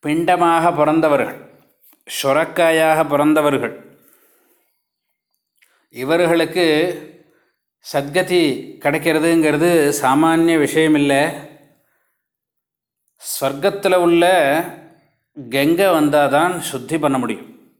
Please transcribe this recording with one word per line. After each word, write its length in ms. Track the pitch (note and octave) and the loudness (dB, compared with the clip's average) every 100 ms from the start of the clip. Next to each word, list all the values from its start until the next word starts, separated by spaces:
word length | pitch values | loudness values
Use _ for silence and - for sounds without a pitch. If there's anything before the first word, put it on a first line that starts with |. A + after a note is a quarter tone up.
பிண்டமாக 680 | D3 D#3 E3+ F3 E3+ E3 E3 C#3 | -2 -2 0 2 2 2 0 0
பிறந்தவர்கள், 640 | D3+ D#3+ D#3+ C#3+ A#2+ - - _ _ _ _ _ - | 0 2 2 0 -2 -8 -20 _ _ _ _ _ -14
சுரக்காயாக 1000 | - C#3 C#3 D#3+ - E3 D#3+ D#3+ D#3 D3 | -6 -2 0 -2 0 2 2 2 2 0
பிறந்தவர்கள். 640 | C#3+ D3 D#3 D3 C3+ A#2 - - _ _ _ _ _ _ _ _ _ _ _ _ _ _ _ _ _ _ _ _ | 0 2 2 2 -2 -6 -10 -20 _ _ _ _ _ _ _ _ _ _ _ _ _ _ _ _ _ _ _ _
இவர்களுக்கு 800 | A#2+ C3 E3 E3+ E3+ D#3+ F#3 E3+ D3+ F3 - - - _ _ _ _ _ _ - | -12 -2 0 2 0 0 0 0 2 0 -6 -16 -20 _ _ _ _ _ _ -8
சத்கதி 580 | D3 C#3 D#3+ F3 F3+ D#3 B2 - - | -6 -4 -4 0 0 0 -2 -10 -6
கிடைக்கிறதுங்கிறது 920 | C#3+ D#3 D#3 D#3 D#3+ E3 D#3 D3 D3 E3+ C#3+ C#3+ | -4 -2 0 0 2 2 2 2 2 2 2 0
சாமானிய 560 | C3+ C#3 E3 E3 E3 E3 | 0 2 2 2 2 2
விஷயம் 380 | C#3 D#3 D#3+ D3+ | 0 0 2 2
இல்லை. 280 | C#3+ C#3 D#3 D#3 - - _ _ _ _ _ _ _ _ _ _ _ _ _ _ _ _ | 2 0 0 -4 -16 -20 _ _ _ _ _ _ _ _ _ _ _ _ _ _ _ _
ஸ்வர்க்கத்துல 760 | - - C#3 C#3+ G3 G3 G3 F3+ | -14 -6 -6 -2 -4 -2 0 2
உள்ள 280 | F3 E3+ E3+ F#3 C#3 D3+ F3 - - _ _ _ _ - B2 | 2 2 4 2 2 0 -4 -14 -20 _ _ _ _ -20 -6
கங்கை 360 | C3+ C#3+ E3+ G3 | -2 0 2 2
வந்தாதான் 680 | E3 D3+ D3 C#3+ C#3+ F3 F3 | 2 2 2 2 2 0 -4
சுத்தி 400 | - - - D#3+ | -10 -12 -6 -4
பண்ண 180 | D3 C3+ | -2 -2
முடியும் 320 | A#2+ G2 - - _ _ | -4 -8 -12 -20 _ _